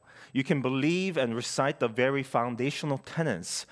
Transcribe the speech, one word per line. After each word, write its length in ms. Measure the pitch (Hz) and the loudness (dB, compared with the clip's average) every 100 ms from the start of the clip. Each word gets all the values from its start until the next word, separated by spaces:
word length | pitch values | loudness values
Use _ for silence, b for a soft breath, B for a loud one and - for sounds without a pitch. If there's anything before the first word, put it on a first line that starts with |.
| B B B | B B B
You 100 | 123 | -2
can 180 | 131 151 | 2 2
believe 560 | 127 131 147 175 190 160 | 2 2 2 2 0 0
and 160 | 123 | 0
recite 460 | 113 117 - 139 139 | 0 -4 0 0 2
the 80 | 123 | 0
very 380 | 110 127 139 | 2 2 2
foundational 760 | 131 127 120 120 131 - 151 135 | 0 0 0 0 -2 -2 -2 -4
tenets 680 | - - 160 95 90 - - | -4 -2 -2 -2 -4 -8 -8